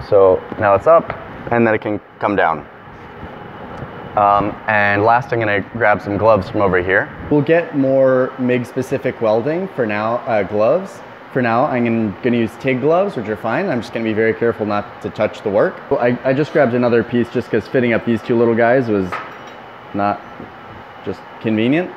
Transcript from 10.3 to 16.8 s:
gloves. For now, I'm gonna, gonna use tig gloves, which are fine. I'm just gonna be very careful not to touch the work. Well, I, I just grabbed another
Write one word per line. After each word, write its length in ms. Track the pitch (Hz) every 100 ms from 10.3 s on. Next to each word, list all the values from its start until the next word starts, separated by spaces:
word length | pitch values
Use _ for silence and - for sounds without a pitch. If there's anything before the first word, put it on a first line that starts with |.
| 110
gloves. 580 | 92 104 110 170 190 - - - -
For 80 | 135
now, 240 | 120 117
I'm 200 | 147 127
gonna, 380 | 120 113 110 92
gonna 140 | 123 120
use 160 | 113 -
tig 220 | - 127
gloves, 340 | 139 170 202 151
which 100 | 104
are 80 | 107
fine. 340 | 113 127 190
I'm 100 | 123
just 140 | 101
gonna 100 | 120
be 80 | 113
very 220 | 107 113
careful 320 | 107 117 113 104
not 340 | 104 101 -
to 80 | 104
touch 320 | - - -
the 80 | 110
work. 320 | 98 165 - -
Well, 80 | 139
I, 200 | 120 120
I 100 | 131
just 180 | 135 151
grabbed 220 | 156 139
another 280 | 123